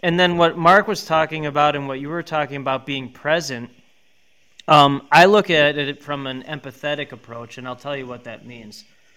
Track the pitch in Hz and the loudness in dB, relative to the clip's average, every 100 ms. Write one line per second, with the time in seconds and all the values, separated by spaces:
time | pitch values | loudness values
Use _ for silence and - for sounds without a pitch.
0 | 180 170 180 175 165 165 165 190 202 202 | 0 2 2 4 2 4 4 4 4 -6
1 | - 160 156 156 151 143 147 143 139 135 | -2 -2 -2 -4 -6 0 0 0 -6 -10
2 | 143 170 165 156 143 139 135 131 127 139 | -8 -8 -6 -6 -6 -6 -6 -6 -6 -10
3 | 127 - 147 165 151 123 120 _ _ _ | -10 -10 -2 -2 -2 -10 -12 _ _ _
4 | _ _ _ _ _ _ - 151 143 139 | _ _ _ _ _ _ 2 6 6 2
5 | - 151 185 208 190 160 147 147 139 143 | 2 6 6 6 2 2 2 0 -6 -8
6 | - 143 135 131 131 151 135 123 147 147 | -10 -10 -8 -12 -12 -14 -14 -12 -8 -8
7 | 143 123 107 117 117 - 127 123 139 143 | -8 -14 -18 -18 -16 -16 -14 -14 -10 -10
8 | 127 123 120 113 113 120 107 - _ _ | -10 -14 -16 -20 -20 -20 -20 -20 _ _
9 | _ | _